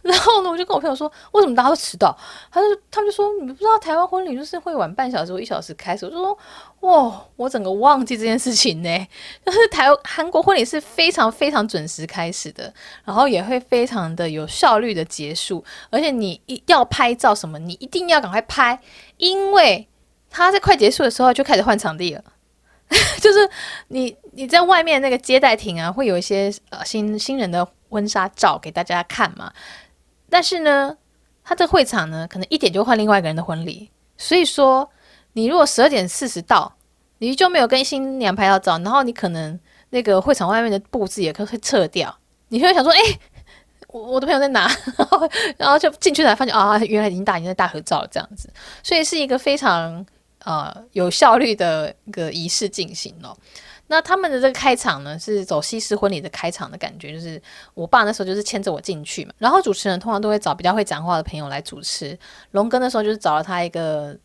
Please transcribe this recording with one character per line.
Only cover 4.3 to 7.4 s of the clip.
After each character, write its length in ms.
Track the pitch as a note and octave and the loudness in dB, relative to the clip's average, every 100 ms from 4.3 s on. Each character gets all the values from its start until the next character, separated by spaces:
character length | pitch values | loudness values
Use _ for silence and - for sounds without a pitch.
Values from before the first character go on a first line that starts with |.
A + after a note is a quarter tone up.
就 120 | B3+ D4+ | -8 -8
是 120 | F4 | -10
会 160 | F4+ | -6
晚 180 | D4 E3 F#3+ | -4 -4 -4
半 160 | C4 | -4
小 140 | G#3 E3+ | -4 -4
时 80 | |
或 80 | F#3 | -8
一 20 | |
小 160 | A3+ F3 | -6 -8
时 120 | D#3+ | -8
开 220 | D#3 - F3 | -12 -8 -8
始。” 100 | F#3 | -8
我 20 | |
就 60 | E4 | -6
说 220 | F#4+ G#4 - - - _ | -6 -6 -12 -20 -20 _
，“哇， 420 | F#4 E4 A#3+ - - | 4 6 4 -4 -20
我 140 | - | -8